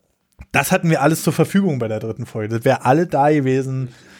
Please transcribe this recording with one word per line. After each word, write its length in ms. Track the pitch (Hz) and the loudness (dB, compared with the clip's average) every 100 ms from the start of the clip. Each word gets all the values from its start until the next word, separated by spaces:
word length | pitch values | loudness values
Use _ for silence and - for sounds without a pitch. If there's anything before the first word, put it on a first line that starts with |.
| _ _ _ _ - | _ _ _ _ -4
das 200 | 143 139 | -2 0
hatten 160 | 185 165 | 0 2
wir 140 | 160 | 2
alles 200 | 156 160 | 2 2
zur 120 | - | 0
Verfügung 440 | 160 151 196 196 135 | 0 0 2 0 -2
bei 100 | 113 | -4
der 120 | 110 | -4
dritten 240 | 113 110 120 | -6 -8 -8
Folge. 300 | 113 107 113 | -8 -4 -2
Das 80 | |
wäre 200 | 135 123 127 | 0 0 2
alle 200 | 147 175 | 2 2
da 240 | 143 143 | 0 2
gewesen. 580 | 151 131 131 131 131 127 - - - | 2 2 0 -2 -6 -8 -12 -20 -20